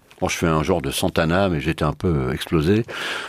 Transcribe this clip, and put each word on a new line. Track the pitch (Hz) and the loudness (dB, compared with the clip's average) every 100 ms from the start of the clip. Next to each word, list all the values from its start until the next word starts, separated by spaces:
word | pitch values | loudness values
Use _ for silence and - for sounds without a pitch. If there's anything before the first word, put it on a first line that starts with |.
| _ - | _ -6
Bon, | 90 | -4
je | - | 0
fais | 87 | 2
un | 78 | 2
genre | 78 87 | 2 0
de | 69 | 0
Santana, | - 92 90 80 87 98 | -2 -2 0 2 2 2
mais | 78 | 0
j'étais | 69 78 | -2 0
un | 78 | 0
peu, | 73 92 | 0 0
euh, | 76 64 | 0 0
explosé. | 67 - 85 78 104 117 - - - | -4 0 2 4 2 0 -6 -8 -8